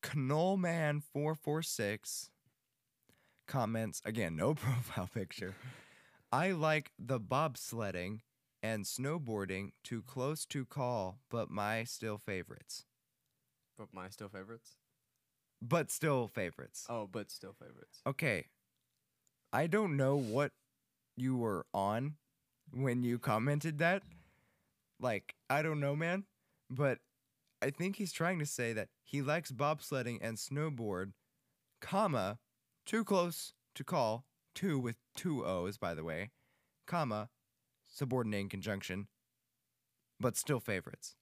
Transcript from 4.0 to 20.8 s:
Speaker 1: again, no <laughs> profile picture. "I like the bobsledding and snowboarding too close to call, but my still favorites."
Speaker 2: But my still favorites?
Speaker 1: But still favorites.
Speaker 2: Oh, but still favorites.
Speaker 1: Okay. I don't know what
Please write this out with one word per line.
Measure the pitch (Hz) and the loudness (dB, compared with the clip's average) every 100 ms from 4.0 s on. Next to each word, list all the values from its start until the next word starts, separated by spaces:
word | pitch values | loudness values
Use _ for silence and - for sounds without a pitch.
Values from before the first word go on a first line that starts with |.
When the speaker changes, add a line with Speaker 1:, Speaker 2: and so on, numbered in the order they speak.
Speaker 1:
again, | - 117 90 80 | -4 0 0 4
no | 101 | 2
<laughs> | 156 | 4
profile | 107 123 120 - 92 | 2 0 0 -4 -4
picture. | - 95 - 92 95 127 - - - - _ _ | -4 -6 -6 -8 -8 -14 -16 -20 -20 -20 _ _
"I | 123 180 | 2 2
like | 180 156 156 147 _ | 2 4 2 0 _
the | 117 131 | -2 -2
bobsledding | 101 131 156 120 - 117 104 90 90 107 - _ _ _ | 2 2 2 -2 -8 -4 -2 -2 -4 -6 -10 _ _ _
and | 110 110 | -2 -2
snowboarding | 95 - 135 170 127 107 98 95 98 - | -2 -4 -2 -2 -2 -2 0 -2 -4 -10
too | - 120 | -8 -8
close | 117 - 131 156 - | -6 -4 -2 -2 -4
to | 147 | -6
call, | 127 - 123 120 92 95 _ | -6 -2 0 0 -2 -6 _
but | 117 107 | -4 -2
my | 101 104 113 | -2 0 0
still | 117 - 110 104 | -2 -6 -4 -4
favorites." | - 95 85 - - - - _ _ _ _ _ _ _ _ - | -4 -6 -6 -14 -14 -14 -14 _ _ _ _ _ _ _ _ -16
Speaker 2:
But | 104 | -14
my | 98 92 | -10 -12
still | 104 104 | -10 -12
favorites? | 98 95 117 - - _ _ _ _ _ _ _ _ | -10 -12 -14 -18 -20 _ _ _ _ _ _ _ _
Speaker 1:
But | 117 165 151 | 2 2 2
still | - 156 135 113 | 0 4 4 2
favorites. | - 90 76 62 - - | 0 -2 -4 -14 -12 -6
Speaker 2:
Oh, | 120 104 | -4 -4
but | 104 101 | -6 -8
still | - 95 | -12 -14
favorites. | - - - - - - | -16 -20 -18 -20 -6 -4
Speaker 1:
Okay. | 139 156 98 - _ _ _ _ _ _ _ _ _ _ | 0 2 0 -2 _ _ _ _ _ _ _ _ _ _
I | 117 165 | 0 4
don't | 196 208 139 | 2 4 4
know | 135 143 | 4 4
what | 120 117 143 _ _ _ | 4 2 0 _ _ _